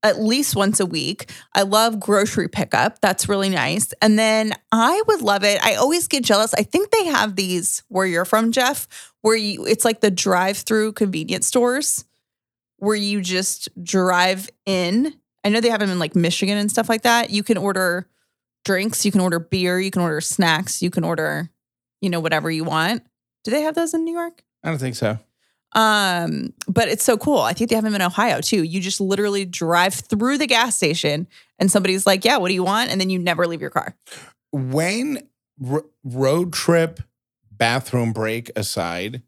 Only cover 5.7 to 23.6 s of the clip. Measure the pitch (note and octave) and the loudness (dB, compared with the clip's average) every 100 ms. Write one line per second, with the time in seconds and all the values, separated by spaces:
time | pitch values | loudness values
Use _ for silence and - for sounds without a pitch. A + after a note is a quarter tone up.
5.7 | A2 C4 E4+ E4 C#4+ A3+ G#3 A3 - G#3 | 2 2 2 0 -2 2 2 2 0 0
6.7 | E4+ G4+ A4+ F4+ C4 G#3+ F#3+ F#3+ F3+ F#3 | 0 2 0 2 0 0 -2 -2 -2 -2
7.7 | - _ F#3+ F#3+ E3+ F#3 A3 A3+ B3 B3+ | -6 _ -2 0 0 2 2 2 2 0
8.7 | C#4+ - - - _ G#3+ A3 G#3 G3+ - | 0 -8 -16 -20 _ 0 0 0 -4 -2
9.7 | A3 A#3 A3 G#3+ F3+ G3+ F3+ F#3 G3+ - | 2 2 2 0 2 0 2 2 -2 -2
10.7 | A3 G#3+ G#3+ G#3 F3+ D#3 F#3 - B3+ A#3+ | 0 0 0 -2 -2 -4 -4 0 2 2
11.7 | C4 D4 - - _ _ _ _ _ _ | 0 -2 -4 -6 _ _ _ _ _ _
12.7 | _ G3+ G#3+ G3+ G3+ F3+ F#3 F#3+ - - | _ -2 0 0 -2 -2 -2 -2 -4 -10
13.7 | - F3 F#3+ F#3 F3+ F3+ F#3+ G3 _ - | -12 -2 2 4 4 2 0 -6 _ -4
14.7 | F#3 F3 G#3 D4+ - _ _ G3+ G#3+ A#3 | -2 2 0 0 -4 _ _ 0 2 2
15.7 | A3 G3+ F3+ E3 F3+ E3+ F3 G3 G#3 G#3 | 2 0 0 0 2 2 0 -2 0 0
16.7 | A3 A3 A3 A#3+ A#3 A#3 G#3 G#3 G#3+ G3 | -2 0 0 2 2 2 -4 0 0 0
17.7 | F#3+ F#3 F3 F#3 _ _ _ _ _ - | 0 0 -2 -8 _ _ _ _ _ -2
18.7 | F#3+ G#3 - G#3 G3 F#3 E3+ E3 F#3+ F3+ | -2 -2 -2 0 2 2 0 -2 -2 0
19.7 | F3+ F#3+ F#3 F3 D#3 - - F3+ D#3 F#3+ | 0 -2 -2 -2 -2 -4 0 2 2 0
20.7 | - F3 F3+ E3 E3 D#3 D3+ E3+ _ _ | -4 -4 -2 -2 -2 -2 -4 -8 _ _
21.7 | _ _ _ G3 E3+ D#3+ D#3 D3+ D#3+ E3 | _ _ _ -4 -2 0 -2 -2 -4 -2
22.7 | D#3 E3 A#3 _ _ _ _ - B3+ | -2 -2 -2 _ _ _ _ -4 -2